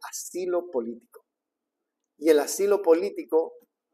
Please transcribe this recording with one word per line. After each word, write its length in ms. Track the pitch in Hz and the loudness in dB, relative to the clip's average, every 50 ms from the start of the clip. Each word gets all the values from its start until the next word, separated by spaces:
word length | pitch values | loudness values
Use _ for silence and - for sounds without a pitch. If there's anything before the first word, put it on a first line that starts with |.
| - - | -12 -14
asilo 600 | - - - - - 175 185 180 175 175 175 - | -14 -14 -14 -12 -10 -8 -6 -4 -2 -4 -4 -4
político. 520 | - 123 113 117 113 - - _ - - _ _ _ _ _ _ _ _ _ _ _ _ _ _ _ _ _ _ _ - | -4 -6 -6 -6 -8 -14 -18 _ -20 -20 _ _ _ _ _ _ _ _ _ _ _ _ _ _ _ _ _ _ _ 0
Y 120 | 147 165 | 4 4
el 100 | 151 147 | 4 4
asilo 420 | 139 131 - - 196 202 202 190 | 2 0 -4 -2 0 2 2 2
político 720 | - 165 160 170 196 196 - 170 147 - 160 160 165 - - - _ _ _ _ _ _ | 4 4 4 4 2 -2 -6 -8 -6 -2 0 0 0 -2 -8 -18 _ _ _ _ _ _